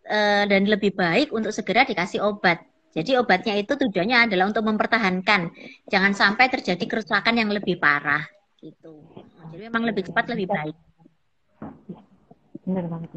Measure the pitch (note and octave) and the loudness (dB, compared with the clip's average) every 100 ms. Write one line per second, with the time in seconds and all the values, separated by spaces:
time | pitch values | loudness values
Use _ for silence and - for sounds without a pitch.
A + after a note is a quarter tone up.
0 | - G#3 G#3 G#3 G3+ G3 G3+ G#3 G#3 F#3+ | -4 2 2 2 4 4 4 2 0 0
1 | F3+ E3+ D4 A3+ G#3+ G#3 G3+ F#3 C4 G3+ | 2 2 0 -2 -4 -4 -2 2 2 0
2 | F3+ A3+ G#3 G3+ F#3 E3+ - _ _ - | -4 -2 -2 0 0 0 -4 _ _ -6
3 | E3 C4 A#3+ G#3+ A3+ G3+ G3+ C#4 C4 F#3+ | 0 0 2 2 2 -2 -2 -2 0 0
4 | F3+ B3 A#3 F#3 F#3+ G#3+ A3 G#3+ A3 A3+ | 2 2 4 2 2 0 0 0 0 0
5 | G3 F#3 F#3 G#3 E3+ - - - - G3 | 0 0 2 0 0 -8 -20 -20 -4 0
6 | F#3+ G3+ G#3 G#3+ B3+ B3+ - F3+ A3 - | 2 2 2 4 2 2 -2 -2 -2 -4
7 | G#3+ G3+ G#3 A#3 G#3+ G#3 G3 F3 D3+ C#3+ | -2 0 2 0 0 0 -2 0 2 2
8 | D3 D3 D3+ - _ _ D#3+ D#3 E3 D#3 | 0 -2 -4 -14 _ _ -20 -20 -20 -20
9 | - - - - E3 E3+ A3 A#3 A#3 G#3 | -20 -20 -20 -20 -18 -16 -6 -4 -2 -2
10 | F3+ F3 A#3+ A#3 F#3 G3 D#3 - _ _ | -2 -2 -2 -4 -2 -2 -4 -10 _ _
11 | - _ _ _ _ _ - - - - | -20 _ _ _ _ _ -18 -16 -18 -18
12 | _ _ _ - _ - - F#3 E3+ E3 | _ _ _ -20 _ -12 -6 -6 -6 -8
13 | E3 | -12